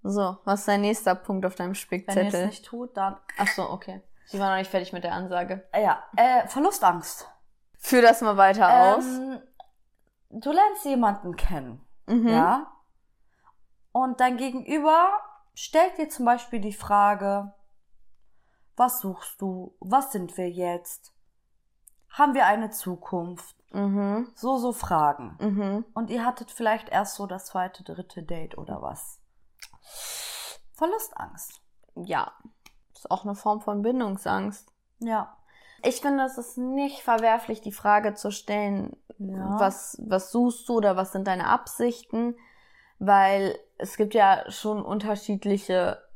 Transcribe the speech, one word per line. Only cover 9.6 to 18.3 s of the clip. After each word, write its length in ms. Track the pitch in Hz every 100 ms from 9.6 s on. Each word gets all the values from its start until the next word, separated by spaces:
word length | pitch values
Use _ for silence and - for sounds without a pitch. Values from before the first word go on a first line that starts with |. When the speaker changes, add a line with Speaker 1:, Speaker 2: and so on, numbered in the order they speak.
| - _ _ _ _ _ _
Speaker 2:
du 200 | 208 262
lernst 320 | 302 415 415
jemanden 520 | 285 269 226 202 180 170
kennen, 440 | - 170 127 120 - - -
Speaker 1:
Mhm. 220 | 233 226
Speaker 2:
ja? 440 | 226 165 247 302 - _ _ _ _ _ _ _ _ - _ _
Und 280 | 240 269 233
dein 160 | 254 247
Gegenüber 840 | 262 254 - 311 302 320 359 415 - - _
stellt 420 | - - 311 359 370
dir 100 | 302
zum 160 | - 240
Beispiel 340 | 240 - 240
die 120 | 208
Frage, 800 | 208 - 208 202 202 196 202 202 - - _ _ - - - -